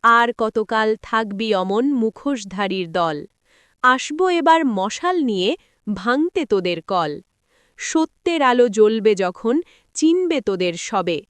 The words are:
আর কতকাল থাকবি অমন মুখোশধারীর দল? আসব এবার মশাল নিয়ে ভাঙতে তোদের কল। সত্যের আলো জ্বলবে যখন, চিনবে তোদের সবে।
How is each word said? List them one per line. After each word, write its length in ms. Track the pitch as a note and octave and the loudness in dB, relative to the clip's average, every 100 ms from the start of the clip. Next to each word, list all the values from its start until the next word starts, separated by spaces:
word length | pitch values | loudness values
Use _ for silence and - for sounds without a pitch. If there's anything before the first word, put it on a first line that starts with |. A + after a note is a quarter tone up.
আর 240 | A#3 A#3 A#3 | 4 4 2
কতকাল 560 | - A3 A3 G#3+ A3 A3 A3 | -2 -4 -2 -2 -2 0 -4
থাকবি 460 | - A3 A3 G3 A3+ | -4 -4 -4 -4 -2
অমন 300 | G3 F#3 G#3 C4+ | -2 0 0 0
মুখোশধারীর 960 | C4+ A3 - C#4+ C4+ G3 F#3 G3 F#3+ E3+ | 0 -2 -2 -6 -6 -8 -6 -4 -4 -4
দল? 240 | F3 E3+ D3 - _ _ _ _ _ | -2 -2 -4 -12 _ _ _ _ _
আসব 340 | B3+ C4 - D#4 F#4 | 2 2 -2 -2 0
এবার 320 | F4 D#4 E4 C#4+ | 2 4 4 2
মশাল 500 | G3+ G3 - F4 F4+ | -2 -4 -4 -2 -2
নিয়ে 260 | C4 G3 F#3 E4 _ _ - | -2 0 -2 -4 _ _ -8
ভাঙতে 560 | F#3+ G3+ C4 E4+ F#4 | -6 -2 0 0 -2
তোদের 340 | D4 G3+ F3+ E3 | 0 0 0 -6
কল। 300 | - F#3 D#3 D3 _ _ _ _ _ _ | -4 -2 -2 -6 _ _ _ _ _ _
সত্যের 600 | - D#4+ D#4+ _ - E4 | -2 0 0 _ -4 0
আলো 240 | C4+ B3 A#3+ | 2 4 2
জ্বলবে 440 | G3+ G#3+ A3+ G#3 | 4 4 4 0
যখন, 400 | G3 F#3 - A3+ C#4 - _ _ - | 2 -2 -2 -2 -2 -4 _ _ 0
চিনবে 420 | D#4 F4 F4+ D4+ | 2 2 0 -2
তোদের 340 | G#3 F#3+ F3+ | -2 -2 -2
সবে। 440 | E3+ - G#3 F3+ D#3 | -4 -4 -4 -2 -4